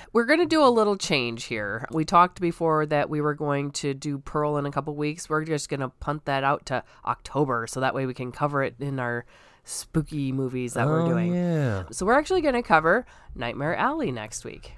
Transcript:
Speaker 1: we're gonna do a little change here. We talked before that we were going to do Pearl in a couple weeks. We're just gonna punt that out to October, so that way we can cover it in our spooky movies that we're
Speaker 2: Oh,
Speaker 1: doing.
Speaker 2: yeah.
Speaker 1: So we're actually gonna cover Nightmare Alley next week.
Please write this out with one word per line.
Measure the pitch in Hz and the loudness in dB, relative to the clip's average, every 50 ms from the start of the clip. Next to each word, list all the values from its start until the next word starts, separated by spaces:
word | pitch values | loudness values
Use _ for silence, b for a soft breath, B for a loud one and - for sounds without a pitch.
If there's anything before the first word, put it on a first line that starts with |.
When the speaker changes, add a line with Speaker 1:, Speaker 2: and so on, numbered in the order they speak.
| B B - | B B 2
Speaker 1:
we're | 226 233 | 2 4
gonna | 233 302 330 349 | 4 4 4 4
do | 320 320 311 294 | 4 4 6 6
a | 254 | 8
little | 240 226 214 208 202 | 8 6 6 4 2
change | 196 - - 175 139 120 120 117 113 - | 0 0 2 2 2 2 0 -4 -6 -6
here. | - 120 107 104 101 104 110 - - | -6 -4 -4 -4 -4 -4 -6 -6 -4
We | - 160 156 | -2 -2 0
talked | - 202 175 175 180 - - | 4 6 6 6 6 4 0
before | 185 170 170 - 165 160 156 151 156 | -2 -2 0 0 2 2 2 2 2
that | 151 151 147 - - | 2 2 0 2 0
we | 156 151 | 0 0
were | 147 151 143 | 0 0 -2
going | 147 151 147 143 139 143 143 143 | -2 -2 0 0 0 -2 -4 -4
to | - - 143 139 | -4 -4 -4 -4
do | 139 139 151 143 139 | -4 -4 -6 -6 -6
Pearl | - - - 156 151 147 147 147 | -6 -6 -2 -2 0 0 0 0
in | 143 | -2
a | 143 143 | -2 -4
couple | 143 139 160 147 | -4 -4 -4 -4
weeks. | 147 151 151 151 170 - - | -4 -4 -4 -4 -6 -6 -4
We're | 156 156 156 | -2 -2 0
just | 160 160 143 - - | -2 -2 -4 -2 -4
gonna | 147 139 135 127 | -4 -4 -4 -6
punt | - _ - - 147 151 - | -8 _ -6 -6 -6 -4 -4
that | - 139 135 135 | -2 -2 0 2
out | 139 143 - - | 0 0 0 -2
to | - 131 120 b b b b b | -4 -4 -4 b b b b b
October, | - 117 - - - - 139 151 135 123 117 113 113 | -6 -6 -6 -8 -4 -2 0 0 2 0 -2 -4 -4
so | - 131 | -4 -2
that | 131 131 - | -2 0 0
way | 135 135 | -2 -4
we | 127 123 | -4 -4
can | - 127 123 120 | -6 -8 -10 -4
cover | - 147 147 147 139 135 | -4 -4 -2 0 0 -2
it | - 123 120 | -2 -4 -6
in | 135 143 139 135 | -6 -6 -4 -4
our | 123 120 120 120 - b b b b b b b b | -4 -4 -4 -4 -6 b b b b b b b b
spooky | - - - - - - 165 147 - 156 147 139 135 131 | -12 -12 -12 -10 -4 -2 -2 -2 -2 -4 -4 -2 -2 -2
movies | 135 135 127 127 127 127 120 117 | -2 -2 -2 -4 -4 -6 -4 -2
that | - 127 | 0 0
we're | 143 156 160 170 | 2 2 2 2
Speaker 2:
Oh, | 165 | 2
Speaker 1:
doing. | 170 170 170 175 175 | 2 2 0 0 0
Speaker 2:
yeah. | 180 175 175 170 156 139 123 104 95 90 - 113 | 0 0 0 0 2 2 0 0 -2 -4 -8 -6
Speaker 1:
So | - 185 | -2 0
we're | 202 240 285 | 2 2 2
actually | 311 - 370 370 302 | 2 2 0 2 2
gonna | 294 247 240 240 | 2 0 0 2
cover | - 170 156 156 165 185 240 247 b b b b b - | 4 4 4 6 4 4 2 0 b b b b b -10
Nightmare | - 123 120 - 110 139 156 175 | -6 -6 -6 -4 -4 -4 -2 0
Alley | 107 180 254 302 330 277 170 | 0 0 0 0 -2 -4 -4
next | 127 113 107 107 - - - | -4 -6 -8 -10 -12 -12 -12
week. | 120 - - - - - | -12 -14 -14 -16 -18 -20